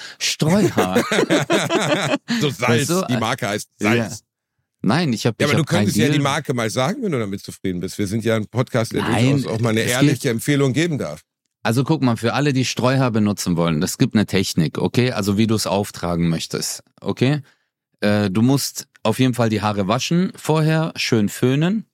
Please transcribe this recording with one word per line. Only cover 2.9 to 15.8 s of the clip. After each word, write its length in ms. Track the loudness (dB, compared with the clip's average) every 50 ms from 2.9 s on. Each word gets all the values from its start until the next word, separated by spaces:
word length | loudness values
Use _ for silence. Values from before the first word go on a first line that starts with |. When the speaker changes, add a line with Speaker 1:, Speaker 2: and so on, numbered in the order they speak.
| 0 -2 0 -2
Speaker 2:
die 80 | -2 -2
Marke 300 | 0 -2 -2 -4 -4 -4
heißt 220 | -4 -6 -6 -10 _ _
Speaker 1:
Ja. 80 | -2 0
Speaker 2:
Salz. 360 | 0 0 0 -4 -8 -12 -16 _ _ _ _ _ _ _ _ _ _ _
Speaker 1:
Nein, 300 | -2 0 0 2 0 0
ich 140 | -2 0 0
hab, 160 | -2 0 0
Speaker 2:
Ja, 60 | 0 0
Speaker 1:
ich 40 |
Speaker 2:
aber 80 | 2 0
Speaker 1:
hab 60 | 0
Speaker 2:
du 0 |
könntest 320 | 0 0 0 0 0 2 2
Speaker 1:
keinen 80 | 2
Speaker 2:
ja 40 | 2
die 80 | 2 2
Speaker 1:
Deal. 40 | 0
Speaker 2:
Marke 300 | 0 -2 -2 -4 -4 -2
mal 160 | -2 -2 -2
sagen, 320 | -2 0 -2 -2 -2 -2
wenn 100 | -4 -4
du 80 | -2 -2
damit 220 | -4 -4 -6 -8
zufrieden 380 | -10 -14 -14 -8 -6 -6 -4 -4
bist. 180 | -6 -8 -4 -4
Wir 80 | -4 -2
sind 160 | -2 -2 0
ja 120 | 0 0
ein 100 | 0 -2 -2
Podcast, 460 | -2 -4 -2 0 0 -2 -2 0 -2
der 80 | -2
Speaker 1:
Nein, 240 | -2 0 2 2 2 2 2 2
Speaker 2:
durchaus 60 | 0 -2
auch 120 | -2 -2
mal 100 | 0 0
eine 120 | 0 0
Speaker 1:
es 100 | 0 0
Speaker 2:
ehrliche 300 | 2 4 4 4 4 2
Speaker 1:
geht 100 | 0 -2
Speaker 2:
Empfehlung 420 | -2 -2 0 0 2 2 2 2 2
geben 240 | 0 0 0 -2 -4
darf. 220 | -4 -6 -8 -12 -16 _ _ _ _ _ _ _ -4
Speaker 1:
Also 200 | 0 0 0 2
guck 200 | 2 0 2 2
mal, 120 | 2 2
für 180 | 2 0 0 0
alle, 200 | 2 2 2 2
die 100 | 0 0
Streuhaar 480 | -2 -2 0 2 2 4 4 2 2
benutzen 460 | 2 2 2 2 0 0 -2 -2 0 2
wollen, 240 | 2 2 2 0
es 160 | 0 -2 0 0
gibt 160 | 0 2 4
eine 100 | 2 2 2
Technik, 500 | 2 0 0 0 0 0 0 0 0 -2
okay? 340 | -2 0 2 2 0 2
Also 260 | 0 -2 -2 0 2 2
wie 100 | 2 2
du 80 | 2
es 100 | 0 0 0
auftragen 640 | 0 0